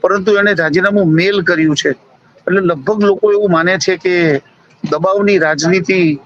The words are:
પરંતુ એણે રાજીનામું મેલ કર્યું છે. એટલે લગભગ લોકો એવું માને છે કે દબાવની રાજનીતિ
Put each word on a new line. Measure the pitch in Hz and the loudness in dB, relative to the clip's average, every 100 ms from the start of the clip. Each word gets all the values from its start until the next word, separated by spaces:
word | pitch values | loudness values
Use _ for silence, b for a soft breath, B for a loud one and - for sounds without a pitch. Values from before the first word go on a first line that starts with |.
પરંતુ | 185 202 190 202 | 0 0 0 0
એણે | 202 | 2
રાજીનામું | 185 160 156 190 208 180 | 0 0 0 0 0 2
મેલ | 156 185 202 | 2 2 0
કર્યું | 175 170 160 143 | 0 0 0 0
છે. | 147 | -2
એટલે | 131 _ _ _ _ - 185 | -6 _ _ _ _ -2 0
લગભગ | 185 160 135 214 | 0 -2 -4 0
લોકો | 202 190 214 | 0 2 0
એવું | 202 208 | 0 2
માને | 165 170 185 | 0 0 -2
છે | - 180 | -2 -2
કે | 185 180 170 139 - _ _ _ - | -2 0 0 -2 -6 _ _ _ -6
દબાવની | 151 180 196 202 196 | -2 0 0 2 2
રાજનીતિ | 160 156 160 185 180 190 170 147 | 0 0 0 0 0 0 0 -2